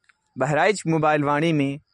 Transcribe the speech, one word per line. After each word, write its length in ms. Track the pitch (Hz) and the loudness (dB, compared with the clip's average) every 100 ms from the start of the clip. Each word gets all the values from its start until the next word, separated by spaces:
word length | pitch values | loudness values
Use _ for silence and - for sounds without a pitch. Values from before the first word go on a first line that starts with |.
| _ _ _ - | _ _ _ -6
बहराइच 440 | 131 147 185 196 160 | -2 2 2 0 -2
मोबाइल 380 | 160 151 151 | 0 2 2
वाणी 280 | 143 147 165 | 0 0 0
में 280 | 156 139 143 _ | 0 -2 -6 _